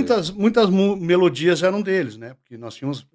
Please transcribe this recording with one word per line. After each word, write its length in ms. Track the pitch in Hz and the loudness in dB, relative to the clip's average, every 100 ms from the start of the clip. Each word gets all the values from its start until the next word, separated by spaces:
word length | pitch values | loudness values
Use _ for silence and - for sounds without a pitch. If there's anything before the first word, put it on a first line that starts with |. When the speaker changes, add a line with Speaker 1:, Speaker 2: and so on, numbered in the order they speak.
| 269 | 4
Speaker 1:
arranjos. 160 | 220 165 | 0 -2
Speaker 2:
muitas, 0 | |
muitas 400 | 202 214 233 208 | 0 2 2 2
mu-, 260 | 190 196 196 | 4 2 0
melodias 680 | 170 180 180 139 165 165 | 0 4 2 2 0 2
eram 180 | 180 202 | 0 0
deles, 360 | 196 190 131 107 | -2 -2 -2 -8
né? 180 | 117 131 | -18 -20
Porque 200 | _ 113 | _ -16
nós 200 | 113 - | -16 -10
tínhamos, 320 | 135 139 - | -8 -8 -12